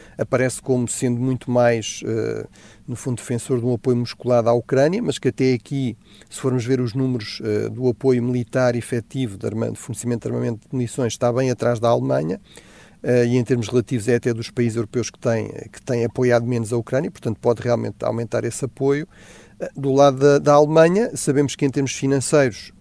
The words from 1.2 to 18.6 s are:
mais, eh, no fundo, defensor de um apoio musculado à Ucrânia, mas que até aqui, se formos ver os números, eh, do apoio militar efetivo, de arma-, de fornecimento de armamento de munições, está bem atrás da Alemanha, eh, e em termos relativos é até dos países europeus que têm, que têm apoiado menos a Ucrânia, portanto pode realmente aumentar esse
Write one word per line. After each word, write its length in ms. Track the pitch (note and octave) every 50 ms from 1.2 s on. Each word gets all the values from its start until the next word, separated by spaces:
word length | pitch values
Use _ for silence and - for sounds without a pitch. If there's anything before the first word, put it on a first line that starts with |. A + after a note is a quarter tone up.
| B2 C3 C3 A#2 - -
mais, 520 | B2 B2 B2 A#2+ A#2 A2+ G#2+ - - - -
eh, 400 | G#2+ A2+ A2+ A2 A2+ A2 A2 A2 - - - - - - - - -
no 80 | B2
fundo, 220 | - - C3+ B2 -
defensor 420 | - - B2 A2+ - - C3 A#2+
de 60 | A2+
um 80 | B2 B2
apoio 240 | A2+ - C3+ B2 A#2+
musculado 520 | A#2+ - - - - A#2+ B2 A#2+ A2+ A2+
à 40 | A#2+
Ucrânia, 480 | A#2+ - - C3+ C3 C#3 D#3 F3+ A3+
mas 160 | B3 D#3 C3 -
que 100 | - C3
até 240 | - - C3+ C3 C3
aqui, 440 | A#2 - - C#3+ C#3 C3+ A#2+ G#2 - - - - - - -
se 100 | - -
formos 260 | - C3 B2 B2+ A2+
ver 140 | A#2+ C3+ B2+
os 140 | B2+ A#2 G2+
números, 480 | C3+ C3 C3 B2+ A#2 G#2+ - - - A2
eh, 260 | A2 G#2 G#2 A2 A2+
do 180 | G#2+ A#2 B2+ B2+
apoio 320 | A#2 - - C3 B2+ B2 A#2
militar 520 | B2 B2+ B2 A#2+ - - C3 B2+ B2 A#2+
efetivo, 640 | A#2+ A2 - B2+ A#2+ A2 - - C3+ C3 A2 G2 F#2+
de 80 | -
arma-, 260 | A2 G#2 A2 A2+ A2+
de 60 | A2 -
fornecimento 460 | - - A#2 - - A#2+ A#2+ A#2 - A#2
de 60 | A#2+
armamento 280 | A#2+ B2 B2 A#2 A2
de 120 | - - -
munições, 400 | C3 B2 A#2 - - B2+ A2+ -
está 180 | - B2+ A#2+
bem 180 | A#2 B2+ C3 B2+
atrás 280 | B2 - A#2 A#2+ A#2+ A2
da 100 | A2+ A#2
Alemanha, 500 | A#2+ B2 B2+ C3+ C3 C3+ D#3 D#3+ F#3 - - - - - - - - - - - - - -
eh, 220 | - B2 B2 A#2+
e 120 | A#2+ A#2+ B2+
em 60 | A#2
termos 240 | - C3 A#2+ A2+ G2+
relativos 400 | A#2+ B2 A2+ - C3 A#2 G2+ B2
é 80 | A#2+
até 180 | A#2+ - B2+ A#2
dos 160 | A2 A2+ -
países 260 | - - A#2+ A#2 G#2+ A#2
europeus 320 | A#2 - - B2+ A2 -
que 100 | - -
têm, 280 | - B2+ A2+ A2 G#2+ G#2 - - - -
que 100 | - - -
têm 220 | - B2 A#2+ A2+
apoiado 400 | A#2 - - B2+ B2 A#2+ A#2 A#2
menos 280 | A#2+ B2+ A#2 A2+ G#2 B2
a 40 | A#2
Ucrânia, 340 | A2+ - C3 C3 E3 G3
portanto 260 | - - - B2 G#2+ -
pode 220 | - A#2+ A#2+ -
realmente 360 | - A#2+ A#2+ A2+ A2+ A2 - - A#2
aumentar 400 | A#2 A2+ A2+ A#2 A2 - A2+ A2+
esse 200 | A#2 - -